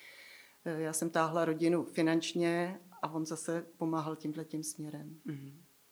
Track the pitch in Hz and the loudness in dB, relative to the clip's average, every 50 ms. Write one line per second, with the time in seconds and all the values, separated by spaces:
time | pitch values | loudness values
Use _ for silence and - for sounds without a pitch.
0 | - - - - - - - - - - - _ - 175 165 156 160 156 160 - | -20 -20 -20 -20 -20 -20 -20 -20 -20 -20 -18 _ -6 -4 -2 -2 -2 -2 -2 0
1 | 175 170 165 170 160 160 160 170 165 160 156 156 165 165 175 170 - - - - | 0 0 2 2 2 4 4 2 2 2 2 4 4 4 4 4 2 0 0 2
2 | 165 160 165 165 160 - - 175 170 170 170 170 175 175 190 - - - - - | 4 6 6 4 2 2 0 2 2 2 2 2 0 -2 -4 -8 -12 -18 -12 -6
3 | - 156 156 165 160 156 170 156 - - 165 170 170 - - - 170 160 165 160 | -6 -4 -2 -2 -4 -2 -4 -4 -4 -2 -2 -2 -4 -6 -6 -4 -2 0 0 0
4 | 151 156 160 151 - 151 151 160 160 156 - 156 156 - - - 151 151 151 147 | 0 -2 -4 -4 -4 -6 -6 -6 -6 -6 -6 -6 -6 -6 -6 -8 -8 -8 -8 -10
5 | 151 151 156 160 - - 151 139 139 139 139 160 175 _ _ _ _ _ | -12 -12 -14 -12 -10 -8 -8 -8 -10 -12 -16 -18 -20 _ _ _ _ _